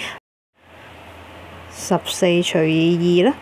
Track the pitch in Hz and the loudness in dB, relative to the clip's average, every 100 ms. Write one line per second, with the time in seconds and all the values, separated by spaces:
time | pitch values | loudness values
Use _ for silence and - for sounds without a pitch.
0 | - - _ _ _ _ _ - - - | -14 -14 _ _ _ _ _ -20 -20 -20
1 | - - - - - - - - - 175 | -20 -20 -20 -20 -20 -20 -20 -12 -2 -2
2 | - - 185 175 175 175 160 160 165 170 | -2 -2 2 2 0 0 0 2 2 2
3 | 175 175 202 294 | 2 4 2 0